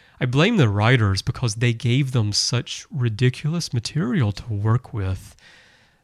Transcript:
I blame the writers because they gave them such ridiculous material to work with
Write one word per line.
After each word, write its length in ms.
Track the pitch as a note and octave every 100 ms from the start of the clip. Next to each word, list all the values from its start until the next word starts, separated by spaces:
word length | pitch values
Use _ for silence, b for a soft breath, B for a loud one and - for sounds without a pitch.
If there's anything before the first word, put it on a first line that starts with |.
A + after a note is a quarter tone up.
| b b
I 60 | B2+
blame 300 | C3 F#3+ A3+
the 100 | A2+
writers 540 | G2+ A2 C3 G2+ F#2+
because 320 | - - A#2+ G#2+
they 160 | B2
gave 380 | A#2 A#2+ B2+ C3+
them 200 | B2 G#2
such 540 | G2 - A#2+ - - -
ridiculous 840 | E3 A#2+ G2+ B2+ - D3+ E3+ -
material 600 | A#2+ - D3+ A3 G#3 G#2
to 200 | - -
work 400 | G2+ G#2+ A#2+ -
with 420 | G#2+ F#2+ F#2+ - - b b b b b b